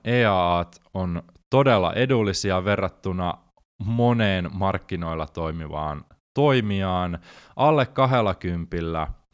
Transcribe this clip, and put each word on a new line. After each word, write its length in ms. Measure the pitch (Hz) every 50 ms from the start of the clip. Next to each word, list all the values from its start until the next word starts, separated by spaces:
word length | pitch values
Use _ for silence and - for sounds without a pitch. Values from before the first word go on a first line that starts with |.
| _
E 220 | 113 120 123 120
A 340 | 110 98 92 87 87 87 87
A:t 220 | 85 85 - - _ _ _
on 300 | 95 92 90 87 85 - - _ _ _ _
todella 440 | - 131 139 135 120 104 90 85 -
edullisia 720 | - 123 131 135 120 110 101 95 - - 101 92 92 90
verrattuna 680 | 101 101 98 95 92 - _ _ 95 92 90 90 87 - - _ _ _ _ _ _ _ _ -
moneen 640 | 98 113 117 120 120 120 117 110 101 95 92 87 85 -
markkinoilla 720 | 95 98 95 92 92 - _ - 87 85 82 82 80 78 76
toimivaan 800 | _ - 82 80 78 82 80 76 76 76 76 76 73 73 73 _ - _ _ _ _ -
toimiaan. 800 | 143 147 135 127 110 104 101 98 95 95 92 90 90 90 87 82 - - - - - - -
Alle 300 | - 131 147 156 147 131
kahdellakymppillä 1200 | 120 - - 135 127 131 123 113 101 92 - - 92 87 85 85 80 - 85 82 82 82 80 78 76 - - _ _